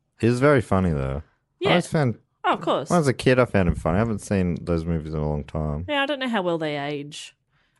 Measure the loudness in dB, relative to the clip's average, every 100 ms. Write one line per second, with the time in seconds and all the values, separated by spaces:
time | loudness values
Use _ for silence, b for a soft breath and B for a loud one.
0 | _ 0 2 4 4 4 2 2 2 0
1 | -2 -4 -8 _ _ -4 0 0 2 0
2 | 0 -4 _ _ -2 -2 0 -2 2 2
3 | 2 2 2 4 4 2 2 0 0 0
4 | 0 -2 -2 0 0 -2 -2 -2 0 -4
5 | -4 -4 -2 -2 -4 -6 -4 -4 -4 -2
6 | -2 -2 -2 -2 -2 -2 -4 -4 -6 -8
7 | -10 -14 -18 _ _ _ _